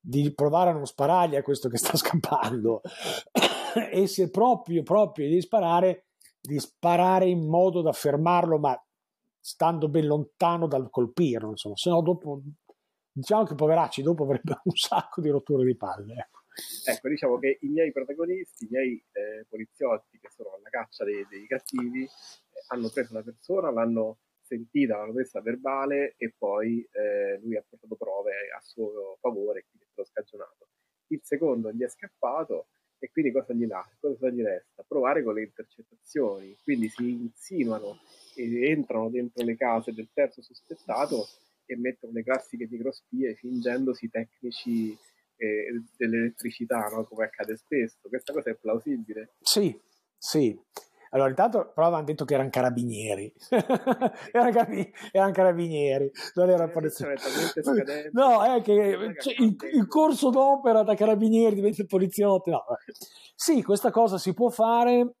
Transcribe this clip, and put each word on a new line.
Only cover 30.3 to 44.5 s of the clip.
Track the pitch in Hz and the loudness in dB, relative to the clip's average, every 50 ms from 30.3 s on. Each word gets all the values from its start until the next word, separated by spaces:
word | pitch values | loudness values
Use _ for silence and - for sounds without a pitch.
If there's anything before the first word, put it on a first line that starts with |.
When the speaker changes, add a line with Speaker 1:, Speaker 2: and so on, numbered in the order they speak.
| _ 104 92 - _ _ _ _ _ _ _ _ _ _ _ | _ -20 -20 -20 _ _ _ _ _ _ _ _ _ _ _
Speaker 2:
Il | _ 156 147 _ | _ -8 -8 _
secondo | - 151 139 165 156 131 117 113 110 107 | -6 -4 -2 0 0 0 -2 -4 -6 -6
gli | 117 127 | -6 -6
è | 120 | -6
scappato | - _ - 202 _ _ - 123 131 156 - - 104 80 - _ _ _ _ _ _ _ - | -8 _ -20 -20 _ _ -6 -4 -4 -4 -6 -6 -8 -10 -10 _ _ _ _ _ _ _ -18
e | 131 | -8
quindi | _ - 156 135 117 | _ -2 0 0 0
cosa | 135 131 - 123 | 0 -2 -2 -4
gli | 117 120 | -4 -2
la-, | 113 104 92 92 _ _ _ | -4 -4 -8 -12 _ _ _
cosa | - 147 139 117 131 127 | -6 -6 -4 -2 -4 -4
gli | 120 120 117 | -2 -2 -2
resta? | 104 95 90 _ _ _ _ - | -2 -4 -6 _ _ _ _ -16
Provare | _ - 143 127 123 147 156 135 | _ -4 -2 0 0 0 0 -2
con | 113 107 | -2 -4
le | 107 110 | -4 -6
intercettazioni, | 107 _ - 113 _ _ _ 226 _ _ _ _ - - 156 135 107 101 98 95 95 101 _ _ | -10 _ -18 -20 _ _ _ -20 _ _ _ _ -10 -4 -2 -2 -2 -4 -6 -10 -18 -20 _ _
quindi | - 143 120 113 110 | -4 -2 -2 -2 -4
si | - - 120 120 | -4 -4 -4 -4
insinuano | 123 120 120 117 _ _ - - - 175 131 117 110 107 104 101 104 - _ _ _ _ _ _ _ | -4 -4 -8 -10 _ _ -18 -10 -4 -4 -2 -2 -2 -6 -6 -10 -14 -14 _ _ _ _ _ _ _
e | - 123 117 117 120 123 143 | -8 -6 -4 -2 0 2 2
entrano | 160 151 139 - - 110 110 113 | 2 0 -2 -2 -2 -2 -2 -2
dentro | 120 123 123 120 _ 123 120 | -2 -4 -4 -4 _ -4 -4
le | 117 117 | -4 -2
case | 113 135 123 117 113 110 - 113 | 0 0 0 0 0 -2 -4 -10
del | 110 110 110 _ | -10 -12 -10 _
terzo | - 143 131 _ - | -2 -2 -2 _ -8
sospettato | - _ 123 - _ _ 170 - _ - 214 127 285 - 156 120 104 - - _ _ _ _ _ _ | -20 _ -20 -20 _ _ -18 -18 _ -6 -4 -2 -2 -2 -2 -4 -4 -6 -12 _ _ _ _ _ _
e | _ 127 | _ -10
mettono | 120 120 127 127 _ - 117 117 | -6 -6 -6 -6 _ -14 -12 -10
le | 117 113 | -10 -4
classiche | 117 131 131 - - - 120 120 110 | -2 -2 -4 -4 -8 -12 -12 -12 -10
microspie | 120 117 117 - 131 - _ _ - 123 135 123 110 | -10 -6 -6 -6 -8 -8 _ _ -6 -4 -4 -4 -4
fingendosi | - _ 123 127 123 117 123 120 127 131 131 123 - - 113 | -6 _ -8 -6 -4 -2 -2 -2 -2 -2 -4 -4 -6 -8 -8
tecnici, | _ 117 113 _ _ _ - 123 | _ -6 -8 _ _ _ -12 -12